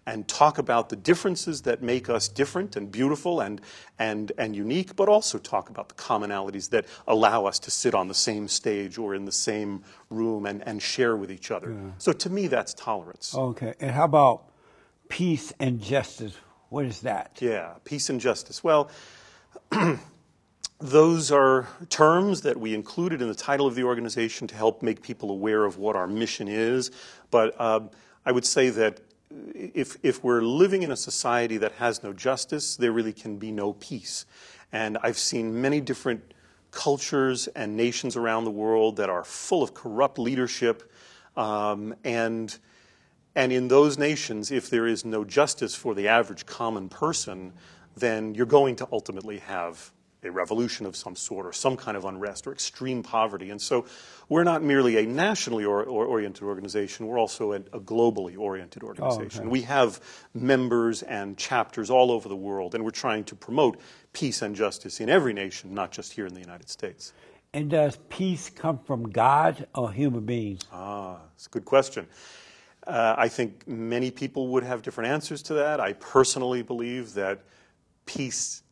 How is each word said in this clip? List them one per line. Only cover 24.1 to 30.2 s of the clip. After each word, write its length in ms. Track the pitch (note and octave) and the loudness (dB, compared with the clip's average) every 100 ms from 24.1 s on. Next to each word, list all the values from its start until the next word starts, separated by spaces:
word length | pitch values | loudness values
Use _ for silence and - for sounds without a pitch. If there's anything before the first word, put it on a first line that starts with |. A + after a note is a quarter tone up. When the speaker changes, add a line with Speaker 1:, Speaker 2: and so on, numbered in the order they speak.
| A#2 A2+ - A#2 | -2 -2 -4 -10
Speaker 1:
to 80 | G#2 | 2
help 280 | A2 - | 2 2
make 180 | A2+ A2 | -2 -4
people 300 | - A#2+ G#2 | -6 -10 -6
aware 340 | G2 G#2+ G#2+ G#2 | -2 0 2 2
of 120 | F2+ | 0
what 180 | G#2 G2+ | -2 -2
our 120 | F2+ | -2
mission 400 | G#2+ A#2 - G#2 | -2 -2 -4 -4
is. 440 | G#2+ A2+ B2+ B2 - - - - | -2 0 0 -2 -10 -20 -20 2
But, 240 | A#2+ A2 - | 4 4 2
uh, 220 | A#2 A2 G#2+ - _ _ - | 0 0 -2 -18 _ _ 0
I 60 | |
would 140 | B2+ B2+ | 0 2
say 240 | - C3 | 2 2
that 280 | A2 A2 - - _ _ - - - | 4 0 0 -20 _ _ -18 -16 -12
if, 420 | - - - - | -8 -4 -6 -2
if 200 | C#3 A#2+ | 0 0